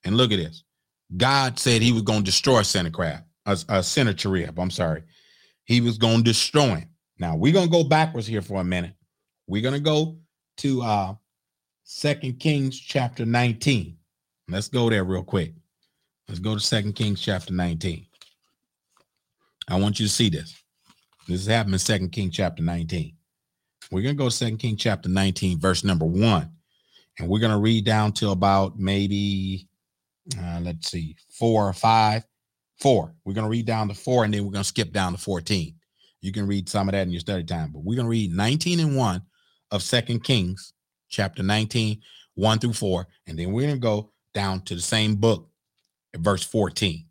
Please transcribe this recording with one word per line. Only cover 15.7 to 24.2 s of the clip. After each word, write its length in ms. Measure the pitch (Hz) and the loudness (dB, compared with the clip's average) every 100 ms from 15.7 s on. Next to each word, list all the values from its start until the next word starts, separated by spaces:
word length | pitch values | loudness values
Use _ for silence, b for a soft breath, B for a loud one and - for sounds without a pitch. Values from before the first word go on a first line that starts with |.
| _ _ _ _ _ - | _ _ _ _ _ -12
Let's 120 | 98 | -8
go 140 | 98 | -4
to 60 | 107 | -4
Second 340 | - 113 104 | 0 0 -2
Kings 260 | 104 107 98 | -2 -2 -2
chapter 320 | - 95 - | -2 -4 -2
nineteen. 540 | 90 87 82 92 78 - _ - _ _ _ _ _ _ _ _ _ _ _ _ _ - | -2 -2 -2 -4 -6 -12 _ -20 _ _ _ _ _ _ _ _ _ _ _ _ _ -4
I 120 | 92 | 0
want 200 | 101 101 | 0 0
you 60 | 107 | -2
to 80 | |
see 160 | - 113 | 2 0
this. 260 | 78 80 - _ _ _ _ _ _ - | 0 -8 -18 _ _ _ _ _ _ -6
This 140 | 90 | -4
is 60 | 98 | 0
happening 260 | 113 104 | 0 2
in 60 | 95 | 0
Second 320 | - 104 92 | 0 0 0
Kings 240 | 95 95 82 | -4 -4 -2
chapter 260 | 90 85 | -2 -2
nineteen. 560 | 82 85 82 87 78 - _ _ _ _ _ _ - | -4 -2 -4 -6 -6 -10 _ _ _ _ _ _ -6
We're 140 | 92 | -2
gonna 100 | 117 | -2
go 160 | 143 | 0